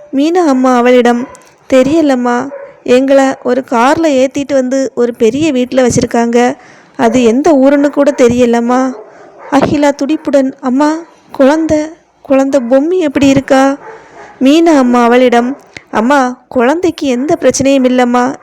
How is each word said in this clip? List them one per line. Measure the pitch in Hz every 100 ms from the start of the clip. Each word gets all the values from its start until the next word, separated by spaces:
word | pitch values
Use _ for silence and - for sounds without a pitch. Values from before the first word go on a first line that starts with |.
| -
மீனா | 269 302 359
அம்மா | 330 262 254 247
அவளிடம், | 240 254 240 240 254 - _ _ -
"தெரியலம்மா, | 262 262 330 302 262 240 240 277 554 554 -
எங்களை | - 247 269 277 269 269
ஒரு | - 247 254
கார்ல | 240 247 320
ஏத்திட்டு | 330 269 269 285 277
வந்து | 277 254 269 269 -
ஒரு | 240 240
பெரிய | 226 262 320
வீட்ல | 254 247 254 254
வச்சிருக்காங்க. | 240 233 240 233 233 247 285 - - _ -
அது | 233 247
எந்த | 233 240 330
ஊருன்னு | 285 262 285 285
கூட | 285 285 285
தெரியலம்மா." | 240 240 240 233 233 247 262 415 - - - - -
அகிலா | 277 - 302 294
துடிப்புடன், | 285 269 311 - 277 269 -
"அம்மா, | 269 254 302 320 330 _ _
குழந்தை, | - 269 320 320 311 311 330 _ _
குழந்தை | - 269 277 277 233
பொம்மி | 269 302 370
எப்படி | 302 269 277
இருக்கா?" | 269 262 269 269 277 - - - - - -
மீனா | 262 311 339
அம்மா | 294 247 240
அவளிடம், | 233 247 254 233 247 285 - - -
"அம்மா, | - 226 285 254 254 _
குழந்தைக்கு | 262 240 320 359 311 277
எந்த | 240 285 339
பிரச்சனையும் | 262 - 269 277 254
இல்லைம்மா, | 254 247 247 247 277